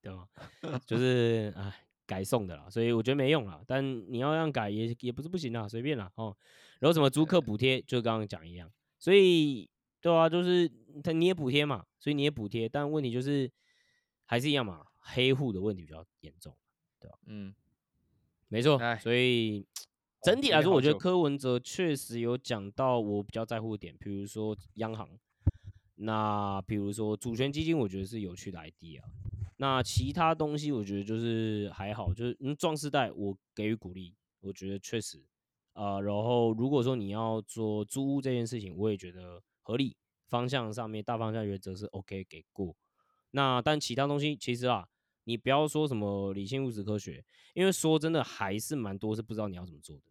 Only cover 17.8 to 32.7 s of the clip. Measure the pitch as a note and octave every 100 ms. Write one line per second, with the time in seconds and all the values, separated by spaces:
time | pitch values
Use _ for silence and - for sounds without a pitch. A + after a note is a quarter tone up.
17.8 | _ _ _ _ _ _ _ G#2+ C3 C#3+
18.8 | A#2+ A2+ A2+ A#2+ B2+ A#2+ A2+ G#2 G2 -
19.8 | - _ _ _ - A#3 C#4 D#3+ D#3 E3+
20.8 | C3+ D3+ F3+ F3+ D#3 C#3 C3+ B2 B2 -
21.8 | F3 C#3 - A#2 A#2 B2 - A2+ G2 G#2
22.8 | C3 B2 G#2 G2+ G#2 A2+ A2+ A2+ A2+ G#2+
23.8 | E2+ - G2+ G2 G2+ A2 G#2+ G#2+ - -
24.8 | A2 A2 G2 - _ _ - - - -
25.8 | _ _ G#2+ A2 G#2+ G#2 G2+ G2 F#2 G#2+
26.8 | G2+ G2+ G#2+ G#2+ B2 A2+ C3+ D3 D#3+ E3
27.8 | A2 F#2+ F#2+ A2+ G2 F2+ - F2 D#2 _
28.8 | E2+ C#2+ - - - - - _ C3+ C3
29.8 | B2+ - C3 C#3+ D#3+ D#3+ D3+ D3 D3+ C3
30.8 | G2 G2+ G2+ A2+ A#2 A2+ A2 G#2+ G2+ -
31.8 | G2 A2 F#2+ F#2+ A#2+ - C3+ D3 F3